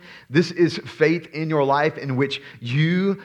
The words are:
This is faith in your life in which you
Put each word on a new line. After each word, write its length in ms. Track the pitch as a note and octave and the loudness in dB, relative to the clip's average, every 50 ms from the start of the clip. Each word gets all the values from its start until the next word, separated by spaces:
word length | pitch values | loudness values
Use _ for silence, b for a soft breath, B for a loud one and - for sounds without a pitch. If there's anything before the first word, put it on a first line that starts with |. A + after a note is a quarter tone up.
| B B B B B B | B B B B B B
This 220 | B2 D#3 F3 F3 | 2 2 2 2
is 260 | - D#3+ F3 D#3 - - | 2 2 2 2 2 -2
faith 480 | - - - - D#3 D#3 E3 F3 - - | -10 -10 -2 2 2 2 2 0 -4 -8
in 180 | - D3+ D#3+ D#3 | -8 -6 -4 -2
your 140 | D#3+ D3 C#3 | 0 2 2
life 340 | C3+ C#3 C#3+ D3 D#3 D#3 - | 2 2 2 2 0 -2 -4
in 160 | - C#3+ C3 | -6 -4 0
which 260 | B2 C#3 C#3 - B B B B B | 0 0 0 -2 B B B B B
you 600 | A#2+ A#2+ B2 D3 D#3 E3 F3 F#3 F#3+ G3 G3 G3 | -8 -4 0 0 2 2 2 2 0 0 -2 -4